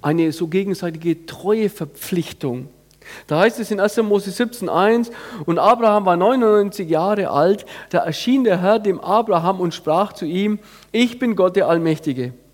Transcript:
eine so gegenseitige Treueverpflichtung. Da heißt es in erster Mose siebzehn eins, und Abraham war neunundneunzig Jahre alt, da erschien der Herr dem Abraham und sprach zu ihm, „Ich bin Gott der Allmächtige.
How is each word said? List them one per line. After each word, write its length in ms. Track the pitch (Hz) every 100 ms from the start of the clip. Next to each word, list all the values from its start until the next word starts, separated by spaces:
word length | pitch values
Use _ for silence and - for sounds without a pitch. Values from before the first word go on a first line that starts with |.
eine 320 | 143 165 160
so 140 | 151 170
gegenseitige 760 | 185 196 185 175 160 165 160 -
Treueverpflichtung. 1400 | - 185 220 208 - 147 - - 180 160 - 143 123 143 _ _ _ - - -
Da 140 | 151
heißt 200 | 208 240
es 120 | 214
in 80 | 202
erster 240 | 208 233
Mose 260 | 214 202 196
siebzehn 400 | 180 240 - 185
eins, 400 | 170 202 226 233 - - 226 156
und 100 | 170
Abraham 480 | 175 240 226 208 190
war 100 | 175
neunundneunzig 720 | 190 262 226 208 202 190 170
Jahre 420 | 160 185 208 185
alt, 340 | 139 170 202 - - -
da 100 | 175
erschien 440 | - 151 - 269
der 180 | 240 180
Herr 160 | 180 226
dem 220 | 208 180
Abraham 600 | - 208 220 175 170 190
und 140 | 180
sprach 400 | - - 160 202
zu 120 | - 165
ihm, 340 | 180 208 208 - - _
„Ich 260 | 226 240 240
bin 180 | 247 202
Gott 200 | 180 185
der 120 | 156
Allmächtige. 680 | 170 165 156 - 127 123 123 _